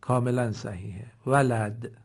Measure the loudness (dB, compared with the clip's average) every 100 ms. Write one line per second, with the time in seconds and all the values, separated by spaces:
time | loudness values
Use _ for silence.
0 | 2 2 2 0 0 -2 -8 -10 -10 -12
1 | -14 -12 2 4 4 2 -2 -4 -12 -14